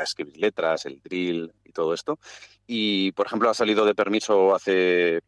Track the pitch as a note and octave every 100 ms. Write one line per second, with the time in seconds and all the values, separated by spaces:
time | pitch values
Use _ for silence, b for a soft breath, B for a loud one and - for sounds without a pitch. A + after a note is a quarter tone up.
0 | - - D2 D2+ G#2 - E2 D#2+ C#2 C#2
1 | - F2+ F2+ E2+ E2 _ _ - D#2+ E2+
2 | - - B B B B - A#2 G#2+ G2
3 | F#2+ - G2 G#2+ A2+ A2 G#2+ G#2+ G#2+ G2+
4 | G2 G#2+ - G2+ F#2+ F#2+ - F#2 F2+ F2+
5 | F2 E2